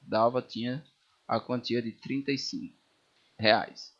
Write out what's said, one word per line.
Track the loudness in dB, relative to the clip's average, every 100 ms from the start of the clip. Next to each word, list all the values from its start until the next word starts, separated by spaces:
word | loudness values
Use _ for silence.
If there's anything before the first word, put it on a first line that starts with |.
Dalva | -2 2 4 2
tinha | -4 -6 -4 -6 -10 _ _ _ -2
a | -2
quantia | 0 -4 0 -2
de | -2
trinta | -10 -6 -4 -2
e | -4
cinco | -4 -8 -10 _ _ _ _ _ _ _
reais. | 6 6 4 -10 -20